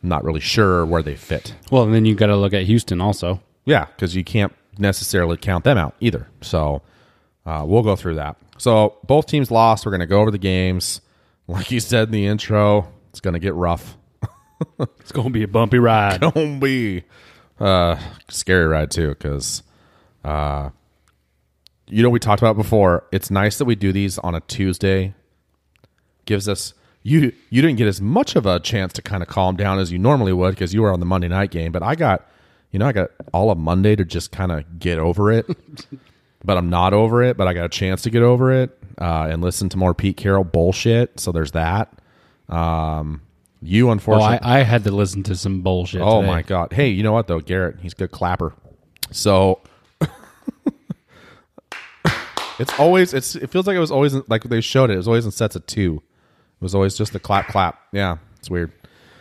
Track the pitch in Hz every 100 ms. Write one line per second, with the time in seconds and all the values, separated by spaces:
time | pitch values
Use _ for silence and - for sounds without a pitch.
0 | 90 80 - 78 - - 101 90 82 85
1 | 73 69 - 76 - - - 131 110 110
2 | 110 104 107 101 98 98 92 117 - 87
3 | 98 98 87 95 - _ - 139 78 -
4 | 92 92 87 113 98 - _ 95 101 95
5 | - 95 85 82 101 90 135 123 73 -
6 | 113 62 - _ - 85 76 71 - _
7 | _ _ _ _ 85 78 76 107 107 95
8 | 90 80 73 - _ - 127 110 107 -
9 | - 147 - 151 131 113 113 110 110 98
10 | 82 98 110 104 95 92 92 92 - -
11 | _ _ _ _ - 95 - 127 - 120
12 | 110 110 101 104 - 107 104 104 - -
13 | _ - 92 85 95 82 87 87 - -
14 | _ _ - - _ _ 160 - 139 _
15 | - - 120 117 104 110 113 123 117 110
16 | 101 92 160 160 151 143 135 131 110 90
17 | - _ - _ _ - 101 92 87 78
18 | - - - - - 92 80 78 76 -
19 | 76 71 73 71 67 - - _ _ _
20 | _ _ - 76 73 73 69 - _ _
21 | _ _ _ _ _ _ _ _ - 104
22 | 120 120 110 104 117 107 101 110 95 87
23 | - 95 - 98 104 - 127 107 98 95
24 | 101 - 87 82 - - 95 90 98 95
25 | 95 - _ _ _ _ _ _ _ _
26 | _ _ - 104 98 98 - - _ _
27 | 107 156 131 - _ 117 160 117 110 90
28 | 101 185 294 - 98 87 - 101 92 -
29 | - 95 85 - 92 92 101 95 90 87
30 | 110 143 98 90 92 95 90 101 107 90
31 | 87 92 87 92 98 85 82 85 90 160
32 | 147 92 - _ _ _ _ 98 127 107
33 | 92 - - 87 107 87 78 90 104 107
34 | 85 85 - - 92 80 76 85 87 82
35 | 82 87 104 113 117 - _ 147 - 135
36 | _ _ _ _ 95 92 87 87 92 101
37 | 113 120 123 120 92 87 85 - 95 95
38 | 117 117 120 123 131 131 127 - - -
39 | 87 80 78 82 87 - 95 92 92 85
40 | 98 90 101 98 90 82 85 95 120 117
41 | 123 - - 82 76 80 82 98 - _
42 | _ _ _ _ - 85 82 82 80 78
43 | 76 76 - _ _ _ 78 101 123 107
44 | - 107 107 117 120 131 117 117 104 98
45 | 98 98 98 92 98 95 92 92 87 92
46 | 92 110 95 85 - 92 85 - 139 95
47 | 107 113 107 85 78 92 90 - 87 -
48 | 95 - 90 90 80 - - _ _ _
49 | - - 104 95 95 92 - _ _ _
50 | - - - _ - - 320 - - -
51 | _ _ - - _ - _ - - -
52 | - - - - - - 123 - 156 185
53 | 180 131 - - 131 185 190 185 160 139
54 | 143 135 - 110 123 117 - 135 127 95
55 | 95 117 117 - 110 - - - 92 78
56 | - _ _ _ _ _ 92 98 98 -
57 | 107 101 - 98 - 101 90 - _ 98
58 | 95 82 - _ - 87 82 - _ _
59 | _ _